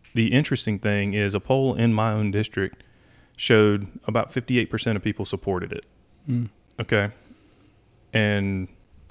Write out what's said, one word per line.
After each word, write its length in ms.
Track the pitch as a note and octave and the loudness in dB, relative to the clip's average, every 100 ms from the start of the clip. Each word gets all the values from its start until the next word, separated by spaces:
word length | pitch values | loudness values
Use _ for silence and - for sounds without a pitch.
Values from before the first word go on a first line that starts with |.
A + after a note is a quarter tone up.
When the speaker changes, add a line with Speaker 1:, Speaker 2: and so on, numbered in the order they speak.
| - | -6
Speaker 1:
the 180 | A2+ A2+ | 0 2
interesting 440 | B2+ D#3 C3 - G2+ | 2 2 -2 -2 -2
thing 360 | G#2+ G2+ G2+ | 0 0 0
is 200 | G2+ G2+ | 0 0
a 60 | G2+ | -2
poll 340 | - C3 C3+ | 0 2 2
in 200 | - A#2 | 2 2
my 180 | G#2+ A2 | 4 2
own 180 | G#2+ G#2+ | 0 0
district 540 | G2 G#2+ - F#2+ - - _ _ - _ - | 0 -2 -2 -4 -6 -20 _ _ -20 _ -8
showed 500 | - A2 G#2+ G#2 G2 - - | 4 6 6 2 -4 -10 -4
about 260 | A2+ G#2 | -2 -2
fifty-eight 360 | C3 A#2+ B2 G#2+ | -6 -2 0 0
percent 260 | A2 - G#2 | -2 -2 -2
of 40 | |
people 220 | A2 G2+ G2 | -2 -4 -6
supported 460 | F#2+ - F2+ F2+ | -6 -4 -4 -4
it. 140 | - - _ _ _ D3 | -10 -12 _ _ _ -6
Speaker 2:
Mm. 200 | A#2+ A#2 - _ - | -4 -4 -10 _ -10
Speaker 1:
Okay. 280 | A2+ G#2+ G2+ - - - _ _ _ _ _ _ _ | -2 0 0 -6 -20 -20 _ _ _ _ _ _ _
And 540 | A2+ G#2 G2+ G2 G2 F2+ - _ - - | 0 2 2 0 -2 -6 -12 _ -20 -4